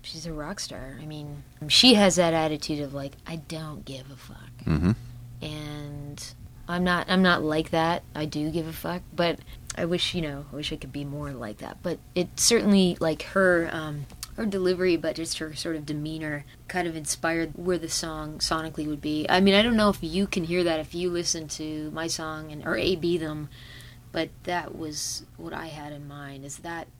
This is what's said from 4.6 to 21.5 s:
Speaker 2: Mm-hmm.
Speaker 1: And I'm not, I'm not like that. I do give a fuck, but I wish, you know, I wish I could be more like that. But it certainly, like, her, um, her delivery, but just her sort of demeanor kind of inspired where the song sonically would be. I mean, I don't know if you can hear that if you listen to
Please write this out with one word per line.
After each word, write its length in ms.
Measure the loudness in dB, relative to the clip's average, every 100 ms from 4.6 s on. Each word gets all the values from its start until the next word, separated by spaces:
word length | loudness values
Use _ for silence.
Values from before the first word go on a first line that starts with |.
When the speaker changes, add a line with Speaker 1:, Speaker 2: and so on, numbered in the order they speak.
| 0
Speaker 2:
Mm-hmm. 260 | 2 4 2 -2 -14 -14 -10
Speaker 1:
And 840 | -10 -8 -8 -8 -10 -10 -10 -12 -14 -14 -18 -16 -6
I'm 160 | 0
not, 240 | 2 2 4
I'm 120 | 6
not 220 | 6 6
like 280 | 4 0 2
that. 320 | 2 2 0 -4 -6
I 100 | -4
do 240 | -2 -2
give 160 | -2 -4
a 60 |
fuck, 280 | -6 -6 -6 -8 0
but 240 | 0 0 -6 -16 -10 -4
I 80 | -2
wish, 280 | 0 0
you 80 | -2
know, 240 | -4 -6 -10
I 40 | -8
wish 160 | -6
I 40 | -8
could 160 | -8
be 120 | -8
more 280 | -8 -6 -8
like 260 | -6 -8 -10
that. 200 | -12 -8
But 180 | -6 -6 -4 -2
it 240 | -2 2
certainly, 580 | 4 6 8 8 6 4
like, 240 | 0 0
her, 460 | 0 4 6 6 2
um, 340 | -4 -6 -6 -8 -12 -14 -6
her 80 | -2
delivery, 500 | 0 2 2 2 2
but 180 | 0 -4
just 240 | -6 -6
her 140 | -8 -6
sort 200 | -4 -4
of 100 | -4
demeanor 600 | -6 -4 -6 -4 -6 -8 -18 -6
kind 200 | -4 -2
of 80 | -4
inspired 560 | -4 -2 0 0 -2 -4
where 220 | -2 0
the 120 | 0
song 500 | -4 -4 -6 -8 -4
sonically 480 | -2 0 -2 -4 -4
would 140 | -4
be. 240 | -2 -2 4
I 100 | 6
mean, 140 | 8 8
I 60 |
don't 140 | 6 6
know 140 | 4
if 80 | 4
you 260 | 0 0 0
can 160 | 0 0
hear 180 | 2
that 160 | 2 0
if 140 | -2 -2
you 140 | -2
listen 380 | 0 0 -2
to 420 | -4